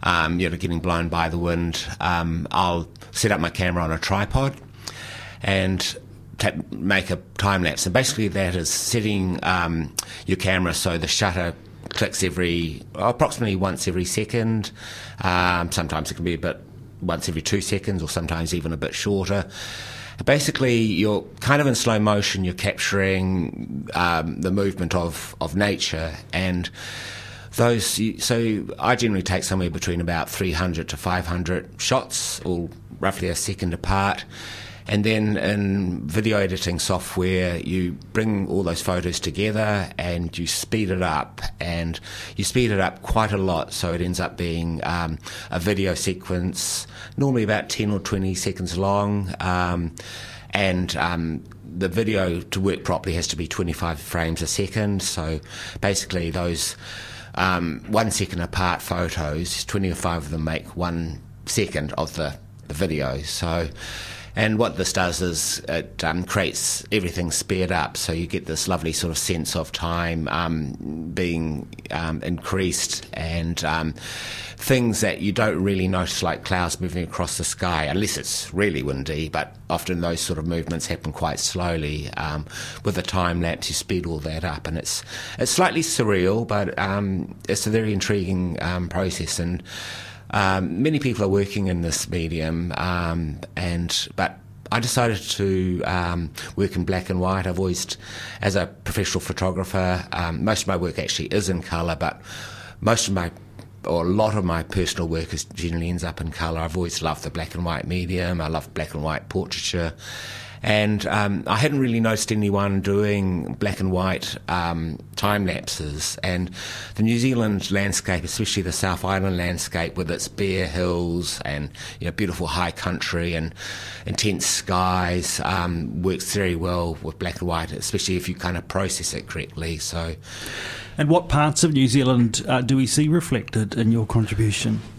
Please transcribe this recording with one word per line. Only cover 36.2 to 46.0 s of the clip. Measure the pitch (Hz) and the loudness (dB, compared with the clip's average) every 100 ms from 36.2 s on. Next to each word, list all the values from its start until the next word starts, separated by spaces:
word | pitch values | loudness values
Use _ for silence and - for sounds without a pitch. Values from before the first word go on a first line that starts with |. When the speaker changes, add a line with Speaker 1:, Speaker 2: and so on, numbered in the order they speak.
| 110 107 | 2 4
Speaker 1:
editing | 98 90 - 87 | 2 0 -2 0
software, | - 90 - - 92 92 90 87 | 2 0 0 0 2 4 2 0
you | - 92 90 78 - | 0 0 0 -2 -4
bring | 110 110 104 98 | 0 2 2 2
all | 92 | 0
those | 87 85 | 0 0
photos | - 90 87 85 | 0 0 0 -2
together | - 87 104 107 107 104 92 - | -4 0 0 2 2 2 -2 -4
and | 87 87 82 - | -2 -2 -2 -4
you | 82 | -4
speed | - - 110 101 | -2 -2 0 2
it | 90 | 2
up, | 90 76 - - - - | 2 0 -2 -4 -6 -4
and | 87 85 85 82 - - - - | -4 -2 -2 -4 -8 -12 -10 -4
you | 98 | 0
speed | 127 120 | 4 4
it | 101 | 4
up | 92 - | 2 0
quite | - 113 107 | 0 2 4
a | 101 | 4
lot. | 95 85 - | 2 2 0
So | - 90 | -2 -2
it | 85 | 0
ends | 87 90 | 0 0
up | 87 - | -2 -2
being, | 87 82 85 82 - | -2 0 0 -2 0
um, | 87 82 80 - - - | 0 0 -4 -8 -12 -6
a | 87 | -2
video | 85 98 95 | 2 2 2
sequence, | 85 | 2